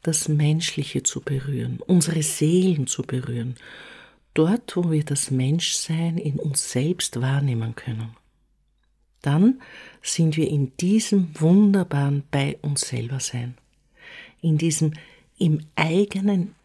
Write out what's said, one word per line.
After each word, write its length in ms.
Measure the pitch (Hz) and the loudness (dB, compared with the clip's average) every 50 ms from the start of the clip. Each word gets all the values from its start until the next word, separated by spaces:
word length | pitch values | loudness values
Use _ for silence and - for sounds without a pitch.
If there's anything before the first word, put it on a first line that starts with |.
das 260 | - 170 156 - - | -4 -2 -2 -2 0
Menschliche 760 | 156 151 147 147 151 156 165 170 - - 147 143 - - 135 - | 0 0 2 4 2 2 2 -2 -4 -4 -6 -6 -4 -6 -2 -2
zu 180 | - - - | -2 -4 -4
berühren, 580 | - 143 135 131 131 143 135 123 117 123 123 - - | -6 -4 -6 -4 -4 -4 -4 -4 -4 -4 -6 -8 0
unsere 380 | - 185 175 - 165 160 160 147 | 4 4 4 4 4 0 0 -2
Seelen 640 | - - - 151 156 175 185 185 185 170 147 127 | -2 0 0 2 4 4 4 4 4 2 2 0
zu 160 | - - - - | -2 -4 -6 -6
berühren, 540 | - 135 127 127 127 120 120 117 127 120 - - - - - - - - - - - _ _ _ _ - | -4 -4 -6 -4 -4 -6 -4 -4 -6 -8 -10 -14 -20 -20 -20 -20 -20 -20 -20 -20 -20 _ _ _ _ 0
dort, 420 | - 156 180 220 247 - - - | 2 2 4 2 0 -2 -4 -4
wo 140 | 180 175 165 | -2 0 2
wir 140 | 156 151 151 | 0 0 0
das 260 | - 139 - - - | 0 -2 -4 -2 0
Menschsein 880 | 131 127 127 135 156 170 - - - - - - 160 165 165 170 165 | 0 0 2 2 0 0 0 -2 -4 -4 -4 -4 -2 -2 -2 -2 -2
in 220 | 170 - 147 139 - | -2 -4 -4 -4 -2
uns 320 | - 151 135 - - - | -4 -4 -4 -4 -6 -2
selbst 500 | - 123 139 175 180 - - - - 120 | -2 -2 0 0 -2 -2 -4 -6 -4 -4
wahrnehmen 540 | 127 131 135 143 143 135 120 113 113 113 113 | -2 0 0 0 0 0 -2 -2 -4 -6 -8
können. 420 | - - 123 110 110 113 113 113 _ _ _ _ _ _ _ _ _ _ _ _ _ _ _ _ _ _ _ _ _ | -10 -10 -8 -8 -8 -8 -10 -12 _ _ _ _ _ _ _ _ _ _ _ _ _ _ _ _ _ _ _ _ _
Dann 400 | - 143 147 165 202 247 262 - - - - - - - - _ | -2 0 4 6 6 4 4 2 -6 -20 -20 -20 -20 -20 -20 _
sind 340 | - - - - 165 160 151 | -8 -6 0 2 2 2 2
wir 140 | 160 151 - | 2 0 0
in 260 | 151 143 135 127 - | 2 0 0 -2 -2
diesem 640 | - 175 185 208 220 220 - 208 196 180 156 151 151 | -2 0 2 2 2 2 4 2 2 2 0 -2 0
wunderbaren 840 | 156 165 180 202 214 202 196 190 175 - 147 143 139 143 143 143 - - | 4 6 6 8 8 6 4 2 2 0 0 0 2 2 0 0 -2 -2
Bei 260 | - 139 139 147 - - - | -2 0 0 0 -4 -4 -4
uns 180 | 147 143 - | -4 -4 -2
selber 380 | - - 123 120 117 120 135 131 | -4 -4 -4 -6 -6 -4 -6 -6
Sein, 360 | - - - 120 120 123 123 _ _ _ _ _ _ _ _ _ - - - - - - _ - | -6 -6 -6 -6 -8 -8 -10 _ _ _ _ _ _ _ _ _ -20 -20 -20 -20 -20 -20 _ -4
in 160 | - 165 156 | 0 0 2
diesem 360 | 151 165 165 151 - 160 156 156 - - - - _ _ _ _ | 2 2 0 0 2 0 -2 -2 -6 -16 -20 -20 _ _ _ _
im 220 | - 190 156 151 151 - - - | 0 2 2 2 0 -2 -8 -4
eigenen 800 | - 156 160 165 196 208 202 - 190 196 208 202 180 175 - - _ | -2 -2 2 2 2 2 2 0 0 0 2 2 2 0 -4 -8 _